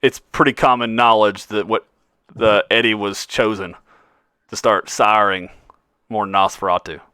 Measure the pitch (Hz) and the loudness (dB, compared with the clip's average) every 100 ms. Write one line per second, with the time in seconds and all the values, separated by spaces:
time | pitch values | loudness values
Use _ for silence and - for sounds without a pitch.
0 | 135 - _ - 147 135 139 123 117 113 | -2 -2 _ 0 0 2 2 2 -2 2
1 | 120 110 104 98 - 107 98 110 - _ | 4 6 4 0 -6 -6 -2 -4 -4 _
2 | _ _ _ - 113 104 - 113 117 107 | _ _ _ -2 2 2 2 0 0 0
3 | 101 98 - - 110 107 95 - _ _ | -4 -6 -10 -2 -2 -2 -8 -14 _ _
4 | _ _ _ _ _ - 120 101 - - | _ _ _ _ _ -4 0 0 -2 0
5 | 107 107 104 95 90 - _ _ _ _ | 2 4 2 0 -8 -20 _ _ _ _
6 | _ 110 101 98 95 - 98 90 - 76 | _ -8 -4 0 0 -2 -2 -2 -4 -18
7 | _ | _